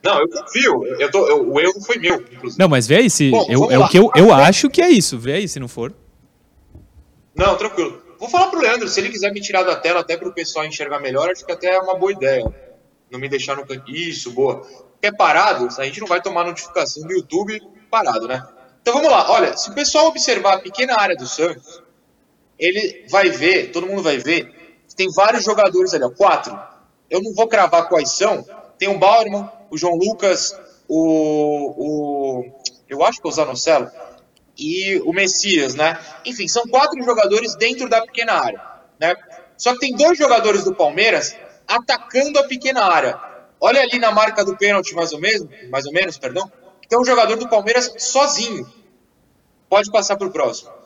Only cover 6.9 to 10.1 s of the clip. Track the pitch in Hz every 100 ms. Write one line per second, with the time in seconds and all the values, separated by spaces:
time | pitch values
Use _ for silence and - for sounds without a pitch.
6.9 | _ _ _ _ - 190 185 214 180 151
7.9 | - _ _ 233 359 381 370 247 240 208
8.9 | - 220 220 202 202 202 190 185 156 165
9.9 | 175 170